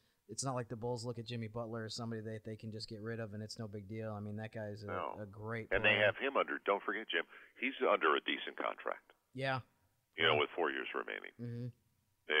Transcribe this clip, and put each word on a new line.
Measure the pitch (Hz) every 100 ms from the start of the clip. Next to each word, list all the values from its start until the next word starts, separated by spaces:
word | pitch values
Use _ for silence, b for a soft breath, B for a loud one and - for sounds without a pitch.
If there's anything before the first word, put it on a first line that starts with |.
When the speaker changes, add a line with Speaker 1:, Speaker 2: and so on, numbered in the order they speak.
| _ _ -
Speaker 1:
it's | 110
not | 135
like | 127 117
the | 117
Bulls | 120 123
look | 120 120
at | 113
Jimmy | 120 110
Butler | 117 113 117 110
as |
somebody | - 117 113
that | 110 110
they | 110 110
can | 113
just | 107 110
get | 110
rid | 110 113
of | 110
and | 107
it's | 107 -
no | 110
big | 104 98
deal. | 110 110
I | 104
mean, | 104 104
that | 110
guy | 113 107
is | 104
a, | 101
Speaker 2:
No. | 90 76 90
Speaker 1:
a | 104
great | 104 107 113 110
Speaker 2:
And | 95
they | 107 104
Speaker 1:
player. | 104
Speaker 2:
have | -
him | 135 123
under, | 80 71
don't | - 101
forget, | - 101 -
Jim, | 85 - B B B
he's | 123 131
under | 110 98 80 69
a |
decent | - 67 - -
contract. | 58 - - - _ _ _
Speaker 1:
Yeah. | 127 135 131 - _ _ _ _ -
Speaker 2:
You |
know, | 80
Speaker 1:
Yeah. | 76
Speaker 2:
with | 71
four | - 78
years | 67 58
remaining. | 67 55 50 50 -
Speaker 1:
Mm-hmm. | 120 120 123 - _ _ _ _ -
Speaker 2:
They, | 76